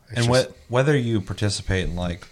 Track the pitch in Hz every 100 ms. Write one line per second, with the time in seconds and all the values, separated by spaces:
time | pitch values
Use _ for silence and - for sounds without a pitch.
0 | _ 113 117 127 - - - 120 139 143
1 | 117 113 98 92 107 - - 95 78 87
2 | 90 85 -